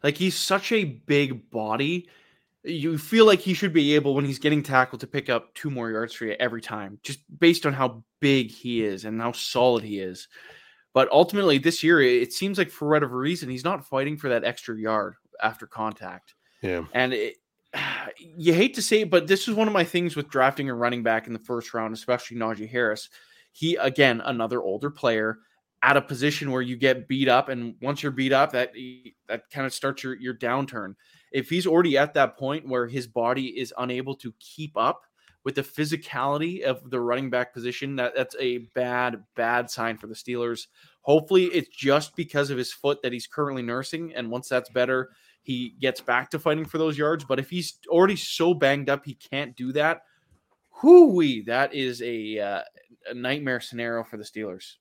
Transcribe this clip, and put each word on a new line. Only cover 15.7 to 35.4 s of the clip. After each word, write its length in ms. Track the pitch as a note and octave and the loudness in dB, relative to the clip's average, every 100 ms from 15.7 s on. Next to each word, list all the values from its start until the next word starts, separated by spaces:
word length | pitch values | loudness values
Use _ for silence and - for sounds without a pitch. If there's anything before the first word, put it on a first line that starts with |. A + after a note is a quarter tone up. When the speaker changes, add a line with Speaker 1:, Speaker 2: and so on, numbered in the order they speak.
| A#2 A2 G#2+ F#2 F2+ _ _ _ _ | -8 -8 -8 -16 -16 _ _ _ _
Speaker 2:
Yeah. 240 | G2 F2 E2 | -6 -6 -4
Speaker 1:
And 220 | A#2+ B2+ | -2 -2
it, 220 | B2 G#2+ - _ _ _ | -2 -6 -8 _ _ _
<sighs> 60 | - C#3 - - - | -8 -8 -8 -12 -16
you 340 | E3+ D#3+ E3 | -20 0 2
hate 220 | E3+ B3 | 4 2
to 80 | - | 0
say 200 | F#3 A3 | 2 2
it, 80 | G3 | 4
but 180 | F3 D#3+ | 2 4
this 180 | F#3+ A#3+ | 0 2
is 80 | |
one 140 | G#3+ G#3+ | 0 2
of 40 | |
my 120 | G3+ | 2
things 320 | E3+ F3 F3 D3+ | 0 0 -2 -4
with 120 | C#3+ | -4
drafting 400 | C3+ C3 C#3 C#3 | 2 2 2 -6
a 60 | |
running 280 | A#2+ A#2+ A#2+ | -2 -2 0
back 240 | A2+ A2+ A2+ | 0 0 -4
in 60 | |
the 60 | A2+ | -14
first 340 | A2 A#2+ A#2 | -8 -8 -6
round, 200 | A#2 A2 | -6 -6
especially 420 | A2 - B2 - A#2 | -8 -4 -4 -4 -6
Najee 320 | A2 G#2+ A2 | -6 -6 -6
Harris. 400 | B2 A#2 G#2+ - - _ _ _ | -2 -2 -2 -10 -20 _ _ _
He, 240 | - D#3+ F3 | -6 -4 0
again, 440 | C#3+ C3 C3+ A2+ | -2 4 4 4
another 380 | - A#2+ A2+ B2 | -4 -4 -4 -4
older 280 | F#2+ G2+ C#3+ | -4 -4 -6
player 480 | D3 C3 A2+ A2 A2 _ _ _ _ | -2 0 0 -2 -6 _ _ _ _
at 140 | B2+ C#3 | 4 4
a 60 | |
position 480 | - C3 C#3+ D3 C#3+ | 2 -2 -2 -2 -4
where 100 | B2+ | -4
you 160 | B2 A#2+ | -4 0
get 320 | C3 B2+ - | 2 0 -2
beat 200 | C3 C3 | 0 4
up, 200 | B2 C#3 | 4 2
and 280 | B2+ A#2 - | -6 -8 -8
once 220 | B2+ C#3+ | -8 -4
you're 100 | D3 | -6
beat 200 | C3 C3+ | -2 2
up, 200 | C3+ C#3+ | 2 2
that, 200 | B2+ B2+ A#2 B2+ B2+ B2 _ - | 0 -4 -6 -18 -18 -20 _ -10
that 200 | A2 _ | -10 _
kinda 200 | C#3+ C3+ | -8 -8
starts 320 | - C#3 C3+ | -4 -6 -6
your, 120 | C3 | -10
your 200 | B2+ B2+ | -10 -10
downturn. 600 | A2+ A#2+ C3 C3+ A#2+ F#2+ G2 _ _ _ | -6 -2 -2 -4 -8 -12 -14 _ _ _
If 160 | C3+ B2+ | -6 -2
he's 180 | E3+ E3+ | -2 2
already 300 | E3 F3 C3+ | 4 4 4
at 180 | D3 | 2
that 220 | D3+ C3 - | 2 0 0
point 320 | C3+ D3+ D3 | -8 -8 -4
where 200 | B2+ A#2+ | -4 -4
his 180 | C3 A#2 | -6 -6
body 400 | A#2 A#2 C3 C3 A#2+ | -2 0 -2 0 0
is 140 | B2 - | -2 -6
unable 380 | B2 B2+ C3 C3+ | -6 -6 -8 -10
to 180 | B2 - | -12 -16
keep 360 | - - D#3 A2 | -20 -14 -8 0
up 260 | A#2 - _ _ _ _ | 0 -2 _ _ _ _